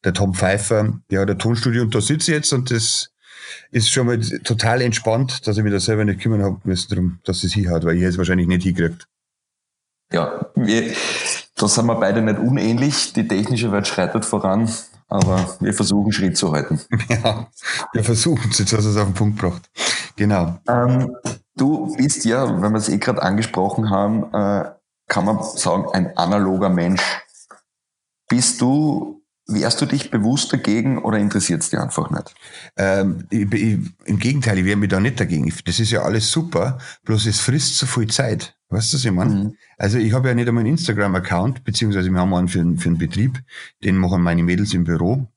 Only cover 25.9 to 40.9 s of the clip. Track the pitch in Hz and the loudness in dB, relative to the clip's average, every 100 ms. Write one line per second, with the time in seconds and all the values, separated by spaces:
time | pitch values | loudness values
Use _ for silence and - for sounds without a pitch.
25.9 | 95 87 - 87 101 95 95 98 90 87 | -2 -2 0 0 2 2 2 2 2 2
26.9 | 92 - - - - - - _ _ _ | 0 -2 -6 -12 -20 -20 -20 _ _ _
27.9 | _ _ _ _ 120 123 - 123 143 151 | _ _ _ _ 0 0 2 2 4 2
28.9 | - - - _ _ - 107 117 - 143 | 0 -4 -12 _ _ -4 0 0 0 0
29.9 | 139 - 117 104 143 - 123 - 110 123 | -2 0 0 2 0 0 0 2 2 2
30.9 | 127 - 107 104 101 87 82 - - 127 | 0 0 0 2 0 0 -2 -2 -2 -2
31.9 | - 160 151 - - - - - - 98 | -4 -4 -6 -8 -20 -20 -20 -12 -2 2
32.9 | 98 98 85 - 104 101 104 113 107 - | 2 0 -2 -2 -2 0 2 2 0 -2
33.9 | - - 101 117 143 123 95 92 101 101 | -10 -2 0 2 0 2 2 2 2 2
34.9 | 95 113 123 104 80 71 - - 87 110 | 2 0 0 0 0 -2 -4 -4 -2 0
35.9 | 113 78 110 110 165 170 - 113 131 - | 0 0 0 0 -2 0 0 0 -4 -10
36.9 | - - 110 107 104 - 143 131 - 131 | -12 -2 0 0 -2 0 0 0 -2 -2
37.9 | 120 110 - 127 110 - _ _ 101 110 | -2 -2 -2 -2 -2 -6 _ _ -2 -2
38.9 | 139 123 90 120 98 104 - _ _ 101 | -2 0 2 2 0 -2 -6 _ _ 0
39.9 | 117 110 127 131 120 120 117 113 160 - | 2 2 2 2 2 2 2 2 0 0